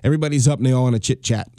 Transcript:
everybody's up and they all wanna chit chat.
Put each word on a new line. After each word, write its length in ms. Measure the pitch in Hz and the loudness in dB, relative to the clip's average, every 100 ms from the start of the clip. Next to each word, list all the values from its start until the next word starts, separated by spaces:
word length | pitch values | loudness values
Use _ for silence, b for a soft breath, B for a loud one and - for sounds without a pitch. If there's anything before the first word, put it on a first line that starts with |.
everybody's 420 | 127 156 151 143 127 | -2 0 0 2 2
up 120 | 143 | 2
and 80 | 131 | 0
they 60 | |
all 120 | 127 | 2
wanna 160 | 127 117 | 2 0
chit 220 | - 127 | -2 -4
chat. 260 | - 110 - | -2 -4 -4